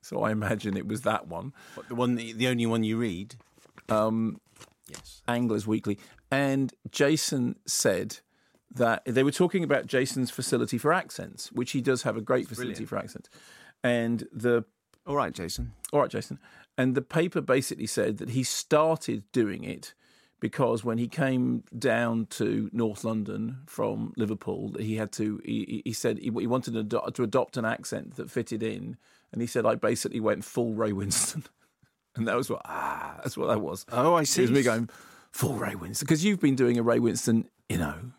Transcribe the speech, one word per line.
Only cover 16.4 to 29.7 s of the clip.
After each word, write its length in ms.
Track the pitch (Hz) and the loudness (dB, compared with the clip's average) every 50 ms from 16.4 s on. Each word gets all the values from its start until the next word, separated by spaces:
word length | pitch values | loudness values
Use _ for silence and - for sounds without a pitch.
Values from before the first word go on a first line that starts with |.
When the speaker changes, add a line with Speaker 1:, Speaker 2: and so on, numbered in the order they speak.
| _ - - - - _ _ - | _ -20 -20 -20 -20 _ _ 0
Speaker 1:
And 180 | 127 131 131 | 2 2 2
the 60 | 139 | 0
paper 380 | 123 _ - 160 165 180 - 175 | -2 _ 0 0 0 2 0 -2
basically 480 | 135 - 131 135 131 - - - - 107 | 0 2 2 2 2 0 -4 -6 -6 -4
said 300 | - - 104 113 110 - | 0 2 2 2 0 -2
that 140 | - - | -6 -4
he 120 | 117 131 127 | -2 -2 -2
started 800 | - - - - _ - 151 156 160 160 156 - - 117 110 98 _ | 0 -2 -6 0 _ 4 4 6 4 2 0 -2 -4 -6 -6 -6 _
doing 320 | - 131 113 104 95 - - | 0 0 2 2 0 -6 -8
it 300 | - - - - - - _ _ _ _ _ _ _ _ _ | -8 -10 -10 -12 -18 -20 _ _ _ _ _ _ _ _ _
because 420 | - 131 - - 139 117 117 113 104 | -6 -6 0 2 2 2 2 0 -2
when 140 | 120 113 113 | -2 -2 -2
he 100 | 120 117 | -2 -4
came 560 | - - 135 135 131 127 123 127 123 120 - _ - 120 | -2 0 0 2 2 2 2 0 0 -2 -6 _ -14 -2
down 460 | 117 131 113 113 120 117 117 113 113 - | 0 2 2 2 2 0 0 -2 -2 -4
to 380 | - - 113 104 107 110 107 101 - | -4 -2 0 0 0 0 -2 -2 -2
North 320 | 117 117 110 104 - - | 0 0 0 -2 -4 -4
London 540 | 110 113 110 104 101 101 104 110 113 131 131 139 - | -4 -2 -2 -4 -4 -6 -6 -6 -6 -6 -10 -14 -16
from 440 | - - 110 107 104 110 110 110 - - | -6 -4 -2 -2 -2 -4 -6 -6 -2 -2
Liverpool, 520 | 113 101 110 101 - - 95 - - 107 - | -2 -2 -2 -4 -4 -6 -6 -4 -6 -8 -6
that 80 | - | -6
he 160 | 110 107 110 110 | -4 -4 -2 -2
had 160 | 110 104 - | -4 -6 -4
to, 260 | - 110 107 107 - - | -4 -2 -2 -2 -4 -6
he, 180 | - 113 110 101 | -4 -4 -4 -4
he, 160 | - 113 110 - | -4 -6 -6 -6
he 80 | - 113 | -6 -6
said 240 | - - 120 113 - | -2 -2 -2 -2 0
he, 80 | - | -4
he 220 | 123 110 117 90 120 | -4 -2 -2 0 0
wanted 260 | 120 131 123 - 117 | 0 0 -2 -2 -4
to 60 | 113 | -4
ado-, 300 | 110 104 113 117 - - 120 | -4 -2 -2 -2 -2 -2 -2
to 100 | - 123 | -2 -2
adopt 320 | 110 101 131 117 - - | 2 2 2 2 2 -2
an 80 | 127 113 | -4 -2
accent 520 | 110 117 - - - - - - - - - | -2 -2 -4 -6 -8 -8 -8 -8 -10 -10 -12
that 120 | - - | -12 -6
fitted 320 | - 120 113 - 120 107 | -4 -4 -4 -4 -4 -4
in. 360 | 113 110 107 101 98 107 123 - _ _ _ _ _ _ | -4 -4 -4 -6 -8 -10 -12 -12 _ _ _ _ _ _
And 100 | - - | -6 -4
he 60 | 120 120 | -4 -2
said, 180 | - 123 113 | 0 2 2
"I 100 | 117 | 4